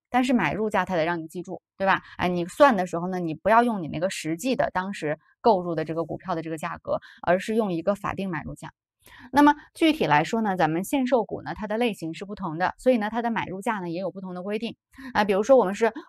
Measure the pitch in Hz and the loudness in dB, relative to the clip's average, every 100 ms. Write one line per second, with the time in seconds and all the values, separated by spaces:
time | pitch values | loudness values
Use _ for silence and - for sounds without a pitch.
0 | _ 247 254 247 151 165 214 196 185 175 | _ 0 2 2 0 -2 -2 -2 0 0
1 | 160 175 160 180 190 175 _ - 190 175 | 0 -2 -6 -10 -12 -14 _ -2 2 2
2 | - - 175 175 170 - 285 202 180 170 | -2 -4 -2 -2 -4 6 6 6 -2 -4
3 | 185 180 170 156 190 226 240 208 147 147 | -4 -4 -4 -2 4 4 4 0 -6 -4
4 | 190 - 156 170 262 247 - 185 190 196 | -4 -4 -6 -4 -2 0 0 -2 -6 -6
5 | 151 160 _ _ 226 190 175 160 160 160 | -4 -6 _ _ 4 4 0 -4 -4 -4
6 | 165 160 185 165 160 160 170 160 - 135 | -6 -8 -6 -6 -6 -8 -8 -8 -4 -6
7 | - - - 185 208 226 208 165 170 202 | -6 -6 0 0 0 -2 -2 -2 -2 -2
8 | - 156 196 151 139 147 160 - _ _ | -6 -6 -6 -6 -8 -12 -16 -18 _ _
9 | - - - 277 294 294 - - 320 - | -20 -20 0 6 6 4 -6 0 2 2
10 | 156 147 165 226 214 185 160 160 196 285 | 4 4 4 0 0 2 0 0 -2 -2
11 | 254 262 202 131 135 170 202 220 240 196 | 2 0 0 -8 -10 -10 -6 -2 -2 -4
12 | 160 160 196 208 180 156 180 - 254 247 | -8 -10 -12 -8 -6 -2 -4 0 2 2
13 | 214 226 233 202 - 190 226 208 175 165 | 0 -2 -2 -4 -6 -6 -6 -4 -6 -6
14 | 185 190 185 180 196 214 226 - _ - | -6 -8 -10 -8 -6 -6 -6 -10 _ -18
15 | 269 226 208 208 214 262 185 202 226 254 | -4 0 2 2 6 6 6 2 0 0